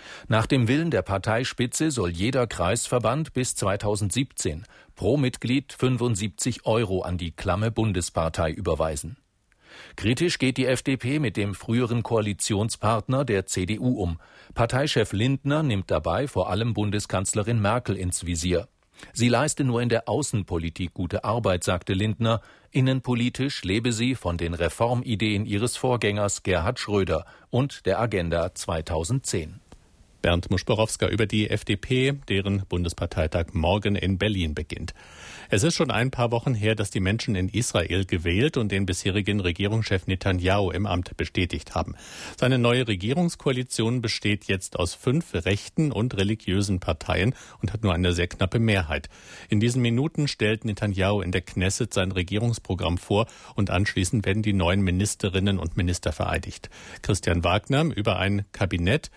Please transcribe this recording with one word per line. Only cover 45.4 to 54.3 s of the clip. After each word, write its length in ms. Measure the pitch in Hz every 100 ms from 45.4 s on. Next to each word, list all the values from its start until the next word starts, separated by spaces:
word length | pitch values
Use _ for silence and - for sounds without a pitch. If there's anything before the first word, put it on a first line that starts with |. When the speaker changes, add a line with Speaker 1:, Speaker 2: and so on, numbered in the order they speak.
| 90 104 - - 151
Speaker 2:
und 260 | 98 123 98
religiösen 600 | 98 110 - 92 101 92
Parteien 560 | - 82 - 85 107 - - -
und 120 | -
hat 100 | 107
nur 100 | 101
eine 200 | 82 90
sehr 160 | 85 85
knappe 320 | - 95 120
Mehrheit. 480 | 113 98 78 73 - - - - -
In 100 | 104
diesen 240 | 120 127
Minuten 460 | 120 117 156 - 143
stellt 360 | - 107 110
Netanyahu 560 | 110 101 104 95 95 104
in 120 | 90
der 100 | 92
Knesset 500 | - 98 92 - 117
sein 200 | - 92
Regierungsprogramm 840 | 95 85 104 120 113 - 90 82 87
vor 300 | - 104 113 - - -
und 140 | 101
anschließend 540 | 92 104 - 90 113
werden 200 | 92